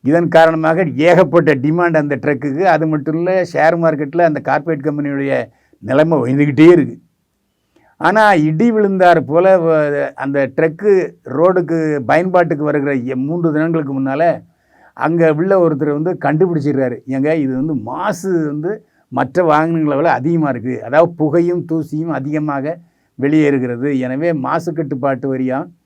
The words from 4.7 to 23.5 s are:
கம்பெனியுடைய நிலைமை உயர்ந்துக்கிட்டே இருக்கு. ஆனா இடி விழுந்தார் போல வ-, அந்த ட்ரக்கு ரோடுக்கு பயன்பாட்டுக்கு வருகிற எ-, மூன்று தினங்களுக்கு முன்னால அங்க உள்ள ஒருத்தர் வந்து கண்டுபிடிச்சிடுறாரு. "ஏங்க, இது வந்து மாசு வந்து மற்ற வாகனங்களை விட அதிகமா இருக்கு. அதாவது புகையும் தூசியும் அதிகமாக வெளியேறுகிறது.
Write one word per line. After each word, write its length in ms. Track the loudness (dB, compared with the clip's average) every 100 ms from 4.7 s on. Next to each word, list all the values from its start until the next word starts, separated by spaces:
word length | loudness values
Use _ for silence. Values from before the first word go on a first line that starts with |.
| -4 -4
கம்பெனியுடைய 640 | -4 -6 -4 -4 -4 -6 _ _ _
நிலைமை 380 | -2 2 2 2
உயர்ந்துக்கிட்டே 540 | 0 0 0 6 8
இருக்கு. 280 | 8 4 -6 _ _ _ _ _ _ _ _ _ _
ஆனா 360 | 0 4 4
இடி 380 | 4 2 2 2
விழுந்தார் 540 | 2 0 4 4 4 2
போல 320 | 2 4 4
வ-, 560 | 2 2 0 -2 -4
அந்த 380 | -6 -4 -2 -2 0
ட்ரக்கு 580 | -2 0 2 2 0 -10
ரோடுக்கு 760 | -10 0 2 2 0 -2 -2 -2
பயன்பாட்டுக்கு 640 | 2 0 2 2 0 -2
வருகிற 320 | -2 -2 -2 -4
எ-, 200 | -4 -6
மூன்று 380 | -4 -2 -2
தினங்களுக்கு 480 | 0 -2 -2 -4 -4
முன்னால 420 | -4 0 0 -2 -10 _ _ _ _
அங்க 400 | -6 -2 2 2
உள்ள 340 | 2 0 2 2
ஒருத்தர் 340 | 0 -2 -2
வந்து 160 | -4 -4
கண்டுபிடிச்சிடுறாரு. 760 | -2 0 0 0 -2 -2 -2 -6 -8
"ஏங்க, 260 | -4 -2
இது 220 | 0 -2 -2
வந்து 200 | -4 -4
மாசு 720 | -6 -6 -6 -6 -2 -2 -2
வந்து 400 | -6 -8 -8 _ _ _
மற்ற 360 | -6 -2 0
வாகனங்களை 540 | 2 2 2 0 0 0
விட 140 | 0
அதிகமா 380 | 0 0 0 -2
இருக்கு. 340 | -4 -6 -8
அதாவது 300 | 0 2 2
புகையும் 520 | 0 0 0 0 -4 -4
தூசியும் 460 | -6 -6 -6 -6
அதிகமாக 680 | -6 -4 -4 -4 -4 -6 -10 _ _ _ -4
வெளியேறுகிறது. 840 | 0 2 2